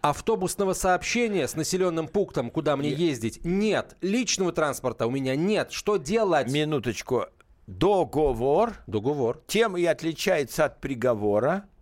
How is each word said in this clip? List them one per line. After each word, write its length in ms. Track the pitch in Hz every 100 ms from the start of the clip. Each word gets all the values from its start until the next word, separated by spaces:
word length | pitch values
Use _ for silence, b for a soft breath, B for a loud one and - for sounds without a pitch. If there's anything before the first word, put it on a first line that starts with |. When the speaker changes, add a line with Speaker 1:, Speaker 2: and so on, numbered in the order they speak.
Speaker 1:
автобусного 680 | 151 139 - 220 185 - 196
сообщения 720 | 185 190 180 - 226 233 202 127
с 100 | 160
населенным 500 | 151 185 185 165 160
пунктом, 440 | 202 190 - 120
куда 260 | 160 151 139
мне 120 | 147
Speaker 2:
Я 40 | 147 170
Speaker 1:
ездить, 360 | 131 110 -
нет. 540 | 165 190 214 160 - -
Личного 520 | 175 220 233 - 185
транспорта 540 | 165 151 131 127 113 117
у 20 |
меня 260 | 135 131 135
нет. 360 | 180 214 -
Что 240 | - - 202
делать? 520 | 139 220 214 156 120
Speaker 2:
Минуточку. 760 | 143 151 151 120 107 - 123 - _ _ - -
Договор 1080 | 92 170 202 147 135 151 117 127 151 233 202 -
Speaker 1:
Договор. 540 | 107 107 147 117 127 _
Speaker 2:
тем 280 | 202 226 180
и 80 |
отличается 840 | 170 156 160 156 - 175 135 - 151
от 140 | -
приговора. 840 | 139 131 123 113 104 104 127 190 202 _